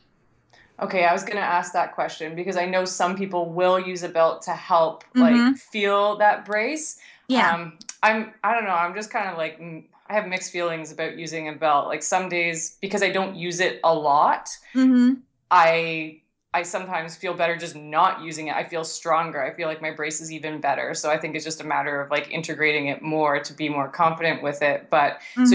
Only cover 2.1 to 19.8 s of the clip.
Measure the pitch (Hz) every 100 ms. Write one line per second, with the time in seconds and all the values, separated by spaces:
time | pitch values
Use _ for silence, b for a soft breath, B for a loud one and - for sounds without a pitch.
2.1 | - 156 165 180 180 180 185 185 - 180
3.1 | 190 196 180 165 165 180 185 185 180 170
4.1 | 165 165 147 - 165 - 170 160 160 -
5.1 | 247 240 240 240 269 - 220 202 202 202
6.1 | 208 208 - 196 214 233 311 - - B
7.1 | B - 254 180 170 170 - - - 214
8.1 | 220 214 - 202 233 208 175 175 190 214
9.1 | 233 196 170 160 156 170 160 - _ -
10.1 | 208 185 185 - 175 175 160 156 160 160
11.1 | 156 165 160 156 147 156 143 107 156 -
12.1 | 185 185 175 170 165 - - 196 202 190
13.1 | 190 185 165 175 165 175 - 165 160 151
14.1 | 147 196 - - - B 254 262 247 247
15.1 | 262 - _ - 180 165 165 165 160 156
16.1 | - _ _ _ 175 175 202 185 175 165
17.1 | - 185 170 170 165 170 147 151 151 185
18.1 | - 160 151 151 - 170 165 160 - 170
19.1 | 160 165 147 135 160 160 156